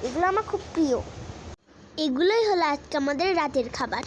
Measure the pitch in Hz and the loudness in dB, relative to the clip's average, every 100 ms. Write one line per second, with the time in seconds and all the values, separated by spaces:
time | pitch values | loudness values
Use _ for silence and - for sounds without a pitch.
0 | 233 262 359 392 427 392 - - 302 240 | -4 0 0 0 -2 -6 -4 0 2 2
1 | - - - - - - _ - - - | -2 -12 -14 -14 -14 -18 _ -20 -14 -2
2 | 311 254 349 453 440 370 320 285 - 302 | 0 4 4 4 4 4 2 0 -2 -2
3 | 277 285 370 349 294 277 240 - 240 214 | 0 0 2 2 2 0 -2 -4 -4 -4